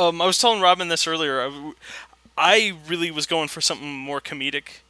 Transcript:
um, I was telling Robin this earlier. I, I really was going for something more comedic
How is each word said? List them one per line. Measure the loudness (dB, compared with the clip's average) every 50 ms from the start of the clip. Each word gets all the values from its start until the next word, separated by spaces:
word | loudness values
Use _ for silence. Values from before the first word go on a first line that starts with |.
| 2 2
um, | 2 2
I | 0
was | 0 2 2
telling | 4 2 4 4
Robin | 6 4 4 4 2 -2
this | -2 -2 0
earlier. | -2 -2 -2 -2 -2 -2 -2
I, | -2 -4 -6 -10 -12 -14 -14 _ -18 -18 -18 -18 -18 -20 _ _ _ _ _
I | 2 4 6 6 6 4 2 -2 -8 -8
really | -6 -4 -2 -2 -2
was | -2 -4 -4
going | -2 -2 -2 -2 -2
for | -4 -4
something | -2 -2 -2 -4 -8 -10 -10 -8
more | -8 -6 -6 -6
comedic | -6 -8 -8 -6 -4 -4 -4 -6 -8 -10 -16 -20 _